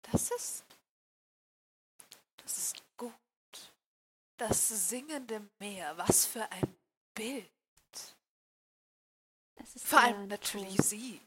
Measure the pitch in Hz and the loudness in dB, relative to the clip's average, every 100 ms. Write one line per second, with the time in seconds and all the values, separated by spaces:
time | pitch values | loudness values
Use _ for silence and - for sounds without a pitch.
0 | - 226 - 480 - - - - _ _ | 2 2 2 -2 -4 -8 -12 -20 _ _
1 | _ _ _ _ _ _ _ _ _ _ | _ _ _ _ _ _ _ _ _ _
2 | - - _ - - - - - - - | -20 -20 _ -20 -8 -4 -4 -6 -12 -12
3 | 240 226 _ _ _ - - _ _ _ | -12 -12 _ _ _ -20 -20 _ _ _
4 | _ _ _ - 220 208 - 220 - 247 | _ _ _ -6 0 2 2 2 0 -2
5 | 294 294 247 220 208 _ 202 196 160 165 | -6 -8 -6 -8 -8 _ -10 -6 -8 -4
6 | 180 180 - 233 220 190 196 - _ _ | 4 4 4 0 -6 -2 -2 -4 _ _
7 | _ - 220 277 185 _ _ _ _ - | _ -6 -4 -4 -8 _ _ _ _ -14
8 | - - _ _ _ _ _ _ _ _ | -14 -18 _ _ _ _ _ _ _ _
9 | _ _ _ _ _ - - - - 285 | _ _ _ _ _ -20 -16 -8 6 8
10 | 240 208 196 202 - 208 190 190 - 208 | 8 4 -4 -4 -4 -4 -2 2 2 2
11 | 254 180 | -8 -12